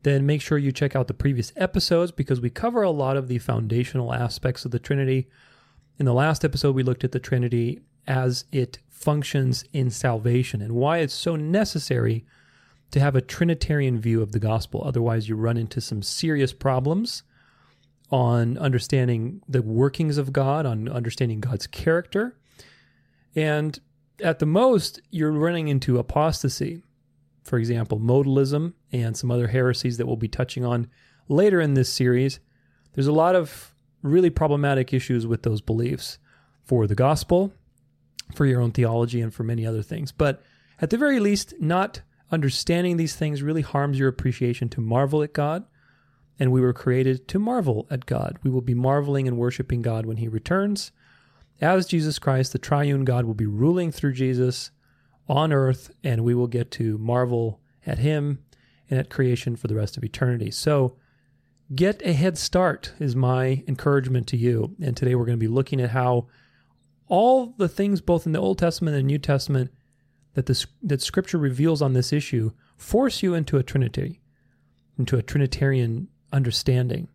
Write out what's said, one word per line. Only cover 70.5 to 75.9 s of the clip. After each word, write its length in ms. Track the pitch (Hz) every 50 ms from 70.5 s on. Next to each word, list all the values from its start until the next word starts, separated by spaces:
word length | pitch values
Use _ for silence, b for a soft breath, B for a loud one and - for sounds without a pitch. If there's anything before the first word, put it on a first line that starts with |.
| 131 - - - _ _ -
that 200 | 185 143 131 -
Scripture 340 | - - 196 185 - -
reveals 460 | 170 147 139 127 123 143 165 160 143 147
on 100 | 135 127
this 180 | 127 123 -
issue 420 | 143 147 143 - - 117 110 110 - b b b b b
force 440 | - - - 220 269 262 - - -
you 120 | 185 175
into 240 | 165 151 - - 139
a 40 | 127
Trinity, 600 | - - 143 127 117 - - 135 - 165 _ _ _ _ _ _ _ _ _ _ _ _ _ _ _ _ -
into 200 | 127 - - 123
a 40 | 113
Trinitarian 840 | - - 143 139 131 - - 143 139 135 127 120 117